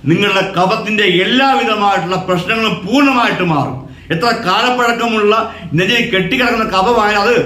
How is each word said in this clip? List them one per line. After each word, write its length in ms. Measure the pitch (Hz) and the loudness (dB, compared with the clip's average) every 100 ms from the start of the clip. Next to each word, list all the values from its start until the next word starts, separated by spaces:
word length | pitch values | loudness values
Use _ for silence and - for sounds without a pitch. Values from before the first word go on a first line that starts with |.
| 135 | 2
നിങ്ങളുടെ 340 | 180 202 190 185 | 2 2 0 0
കഫത്തിന്റെ 500 | 170 214 220 208 214 202 175 | 0 0 0 -2 0 2 2
എല്ലാവിധമായിട്ടുള്ള 920 | 190 247 269 262 226 208 202 190 170 185 - | 2 2 2 2 0 0 0 0 -2 -4 -2
പ്രശ്നങ്ങളും 460 | 180 185 226 220 180 | -2 -2 -2 -2 -4
പൂർണ്ണമായിട്ട് 600 | 180 262 277 247 220 - 180 | 0 2 2 2 0 0 -2
മാറും. 260 | 147 131 127 - - - | -2 -2 -8 -14 -20 -6
എത്ര 160 | - 240 226 180 | -2 0 0 0
കാലപ്പഴക്കമുള്ള 880 | 202 247 247 233 233 233 220 208 220 220 - - 151 | 0 0 0 0 0 -2 0 2 2 -2 -10 -4 -2
നെഞ്ചിൽ 260 | 196 240 233 | 0 0 0
കെട്ടിക്കിടക്കുന്ന 520 | 190 185 254 254 226 226 | -2 0 0 0 0 0
കഫമായാലും 480 | 214 233 233 208 208 | 0 2 2 2 0
അത് 100 | 208 233 | 2 0